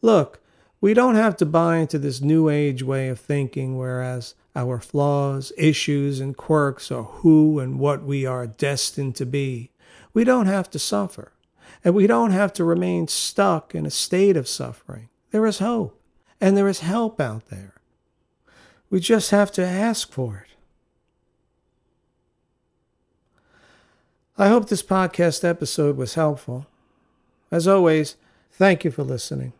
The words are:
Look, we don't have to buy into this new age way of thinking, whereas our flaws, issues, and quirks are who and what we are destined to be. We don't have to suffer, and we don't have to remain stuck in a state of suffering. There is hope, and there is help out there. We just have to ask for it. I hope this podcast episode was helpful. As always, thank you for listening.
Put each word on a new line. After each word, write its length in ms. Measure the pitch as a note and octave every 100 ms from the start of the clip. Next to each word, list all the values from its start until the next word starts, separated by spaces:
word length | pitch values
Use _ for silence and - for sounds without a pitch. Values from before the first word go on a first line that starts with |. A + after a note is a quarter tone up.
Look, 400 | A3+ G#3 C#3 - _ _ _ _
we 140 | G3
don't 220 | G#3+ B3+ A3
have 200 | A3 F3+
to 60 |
buy 340 | D#3+ E3 E3+ E3
into 200 | D#3 D#3
this 240 | C#3+ B2
new 260 | C#3 D#3+ D#3
age 340 | D3 D3 B2+
way 260 | C3 C3+ C3
of 100 | B2
thinking, 580 | - D3 C3+ C#3 C3 C3
whereas 580 | B2+ B2+ B2+ B2+ A#2 - _ -
our 240 | B2 B2
flaws, 720 | - C#3+ C#3+ C#3+ C#3 C#3 C3+ -
issues, 600 | D#3 D3 - C#3+ C#3 C3+
and 180 | C3+ C3+
quirks 540 | - D#3 C#3+ C3 -
are 120 | B2+
who 560 | A2 - E3+ D#3 D#3 D3+
and 200 | C3 C3+
what 260 | C#3 C#3
we 200 | C#3+ C#3
are 220 | C3 B2+ B2
destined 680 | A2 C#3+ C#3 - - C3+ A#2+
to 100 | B2+
be. 440 | C#3+ C3+ B2 B2 _ _ - -
We 100 | -
don't 220 | A3+ B3+ G3
have 240 | G3 F3+
to 80 | D3+
suffer, 540 | - G3+ G3 - - _ _ _ - -
and 100 | F3
we 120 | F#3+ G3+
don't 240 | A#3 A#3
have 220 | F#3+ G3+
to 100 | -
remain 420 | E3+ E3+ F3+ F3 E3
stuck 680 | - - - G3 E3+ -
in 100 | -
a 60 | D3+
state 460 | - - F3+ G3 F3
of 120 | B2+
suffering. 600 | - B2 A#2 - F2+ A2+ _ _
There 160 | G#3+ A3
is 120 | G3+
hope, 420 | G3+ A#3 D3+ _ _ _ _ _
and 160 | F#3+ G3+
there 120 | G3
is 120 | F#3+
help 400 | D#3+ G#3 A3+ A3
out 260 | C3+ A2 -
there. 240 | F#2+ G2 _ _ _ _ _ _ _ _ _ _ _ _
We 100 | F#3+
just 300 | F3 A3+ -
have 220 | G3+ G3+
to 140 | - F3+
ask 440 | F#3 A3 G#3 -
for 360 | - B2+ G2 -
it. 100 | _ _ _ _ _ _ _ _ _ _ _ _ _ _ _ _ _ _ _ _ _ _ _ _ _ _ _ _ _ _ _ _ _ _ _ _ _ _ -
I 100 | G3+
hope 200 | A#3 G#3
this 140 | G3
podcast 600 | - F#3+ F3+ - E3+ D3
episode 520 | F3 E3+ C#3+ - D3 C#3
was 180 | B2
helpful. 520 | - D#3 C3+ - B2 C#3+ _ _ _ _ _ _ _ _
As 160 | E3 E3+
always, 500 | G3 F3 D#3 D3+ - _ _ _
thank 320 | _ G3 F3+
you 60 | D#3+
for 120 | C3
listening. 500 | C3+ B2+ - C#3 B2+ -